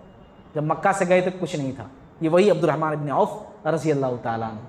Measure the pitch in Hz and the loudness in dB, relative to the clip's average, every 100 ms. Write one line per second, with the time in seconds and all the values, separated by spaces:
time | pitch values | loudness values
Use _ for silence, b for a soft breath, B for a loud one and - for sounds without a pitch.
0 | - - - - - 147 151 156 196 190 | -20 -20 -20 -20 -10 -4 -2 0 0 2
1 | 180 185 185 185 165 156 135 120 107 - | 4 2 2 -2 -6 -4 -6 -8 -12 -16
2 | - - 160 175 202 160 160 147 156 151 | -20 -4 2 6 6 4 2 2 -2 -4
3 | 147 139 208 - - - 156 160 156 139 | -2 0 0 -2 -14 -10 -4 -2 0 0
4 | 131 120 120 113 113 107 | 0 -4 -4 -6 -6 -10